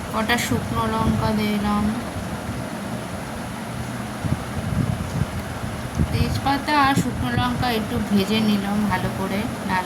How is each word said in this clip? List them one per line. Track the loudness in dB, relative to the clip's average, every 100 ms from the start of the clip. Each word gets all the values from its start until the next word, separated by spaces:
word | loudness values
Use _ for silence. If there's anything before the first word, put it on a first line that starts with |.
| -4
কটা | -2 0 0 0
শুকনো | -2 0 0 0
লঙ্কা | 2 2 2 2 2
দিলাম। | 2 2 2 2 2 0 -4 -6 -6 -6 -6 -6 -6 -6 -6 -6 -6 -8 -8 -8 -8 -8 -6 -6 -6 -6 -6 -4 0 0 -2 -4 0 2 2 0 -2 -2 -2 -2 -6 -6 -4 -4 -4 0 2
তেজপাতা | 4 2 2 2 2 2 4 6
আর | 4
শুকনো | 2 0 0 2
লঙ্কা | 2 2 2 0
একটু | 0 0 2
ভেজে | 2 4 4 4
নিলাম | 2 2 2 2
ভালো | 2 0 -2
করে, | -2 -2 -2 -4 -2
লাল | -2